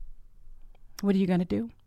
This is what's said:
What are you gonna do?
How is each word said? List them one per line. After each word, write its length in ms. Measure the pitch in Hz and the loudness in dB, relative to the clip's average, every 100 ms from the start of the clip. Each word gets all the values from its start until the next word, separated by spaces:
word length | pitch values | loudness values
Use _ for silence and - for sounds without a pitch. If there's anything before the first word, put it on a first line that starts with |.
| - - - - - - - - - - | -10 -10 -14 -16 -16 -16 -16 -18 -16 -2
What 120 | 202 | 2
are 40 | 190 | 4
you 80 | 190 | 6
gonna 180 | 175 | 4
do? 240 | 180 202 233 - | 2 0 -2 -8